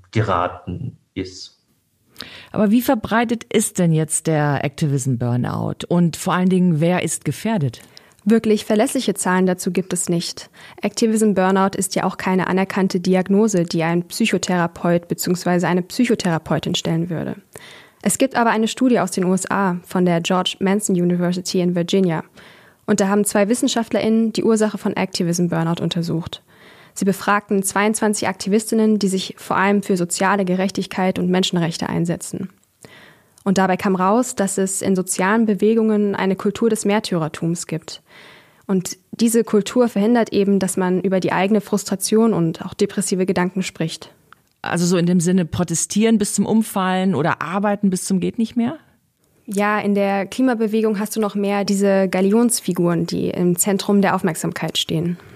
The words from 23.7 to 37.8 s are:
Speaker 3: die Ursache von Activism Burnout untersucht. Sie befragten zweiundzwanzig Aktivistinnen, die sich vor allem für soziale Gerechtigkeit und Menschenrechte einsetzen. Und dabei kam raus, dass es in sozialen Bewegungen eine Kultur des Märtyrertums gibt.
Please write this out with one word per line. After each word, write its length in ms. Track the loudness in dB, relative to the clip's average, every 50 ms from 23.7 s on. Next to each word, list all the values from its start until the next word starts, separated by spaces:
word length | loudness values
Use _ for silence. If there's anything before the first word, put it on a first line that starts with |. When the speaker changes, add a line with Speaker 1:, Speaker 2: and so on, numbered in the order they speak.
| 0 -2 -2 -2 -2 0 2 2 2 2 2 0
Speaker 3:
die 120 | 0 0 2
Ursache 340 | 2 2 2 2 0 0 -2
von 180 | -4 -4 -2
Activism 520 | -2 -4 -4 -2 -2 -2 0 0 0 0 0
Burnout 340 | 0 0 0 0 -2 -2
untersucht. 640 | -2 -2 -2 -2 -2 -2 -4 -4 -4 -8 -12 -14 _ _ _ -20 -20 -20 -20 -20 -20 -18 _
Sie 100 | -2 -2
befragten 600 | 0 0 0 0 0 0 0 0 0 0 0 0
zweiundzwanzig 640 | 0 0 0 0 0 0 0 0 0 0 0 -2 -4
Aktivistinnen, 720 | -4 -4 -2 0 0 0 0 0 0 2 4 4 2 2
die 80 | 2 0
sich 260 | 0 -2 -4 -6 -10 -12
vor 180 | -8 -4 0 0
allem 240 | 2 2 2 2
für 160 | 2 0 0 0
soziale 480 | 0 -2 -2 -2 0 0 2 0 0
Gerechtigkeit 720 | 0 0 0 0 -2 -2 -4 -6 -4 -4 -2 -2 0 0 0
und 140 | 0 0
Menschenrechte 580 | 2 2 0 0 0 0 0 0 -2 -4 -4 -4
einsetzen. 600 | -2 -2 -2 -2 -2 -4 -8 -10 -8 -8 -10 -10 -12 _ _ _ _ _ -20 -20 -20 -20 -20 -20 -20 _ _ _ _ _ -2
Und 140 | 0 2 2
dabei 180 | 2 2 0
kam 200 | 0 0 0 0
raus, 400 | 2 2 2 2 2 0 0 -2
dass 240 | -2 -2 -2 -2 -2
es 240 | -2 -2 -4 -4 -2
in 120 | 0 0
sozialen 520 | 0 0 -2 -2 -2 0 2 2 2 2 2
Bewegungen 640 | 2 2 2 2 4 4 2 2 2 2 2 0 0
eine 220 | 0 0 -2 -2
Kultur 340 | 0 -2 -4 -2 0 0 0
des 160 | 0 0 0
Märtyrertums 800 | 0 0 0 0 -2 -2 -2 -2 -4 -4 -4 -4 -2 -2 -4 -6
gibt. 380 | -8 -8 -8